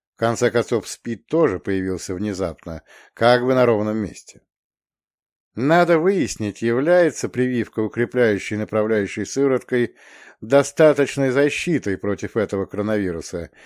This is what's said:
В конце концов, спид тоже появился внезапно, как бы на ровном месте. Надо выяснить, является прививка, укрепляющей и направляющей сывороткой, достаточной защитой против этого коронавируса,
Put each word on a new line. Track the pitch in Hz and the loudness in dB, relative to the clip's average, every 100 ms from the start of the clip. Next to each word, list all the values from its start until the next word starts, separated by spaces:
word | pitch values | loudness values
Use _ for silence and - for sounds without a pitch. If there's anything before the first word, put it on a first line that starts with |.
| _ _ | _ _
В | |
конце | 117 113 123 | -2 0 0
концов, | 120 110 117 - | 0 0 -2 -4
спид | - 120 110 _ | -10 -10 -10 _
тоже | 160 151 90 | 0 2 0
появился | 101 98 92 92 - | -4 -4 -2 -6 -6
внезапно, | 92 104 92 90 78 87 80 - - _ | -6 -6 -4 -6 -6 -12 -14 -16 -20 _
как | - 117 123 | 0 4 4
бы | 123 | 2
на | 131 | 2
ровном | 123 107 107 110 | 4 2 0 -4
месте. | 101 - - - _ _ _ _ _ _ _ _ _ _ _ | -6 -10 -20 -20 _ _ _ _ _ _ _ _ _ _ _
Надо | - 135 170 170 165 | -4 2 2 4 4
выяснить, | 175 196 123 - 104 - | 2 0 -2 -4 -6 -4
является | 117 117 151 180 165 - 113 | -2 0 2 4 2 0 -6
прививка, | 120 127 123 104 - | -2 -2 -2 -4 -4
укрепляющей | 107 113 120 123 117 98 - 104 | -4 -2 -2 2 2 0 -4 -6
и | |
направляющей | 107 110 107 110 98 - | -4 -2 0 0 -2 -6
сывороткой, | 98 135 139 127 - 127 117 - - - - _ | -6 -2 0 0 -2 -2 -2 -6 -20 -20 -20 _
достаточной | 113 139 135 - 156 143 135 - 135 | 2 2 2 4 4 4 0 0 0
защитой | 127 143 143 - 151 104 95 | 2 0 0 -2 -2 -2 -4
против | 101 101 101 117 | -4 -4 -4 -4
этого | 101 98 95 | -2 -4 -6
коронавируса, | 98 104 107 95 82 - 87 80 _ | -6 -4 -2 -2 -6 -8 -10 -12 _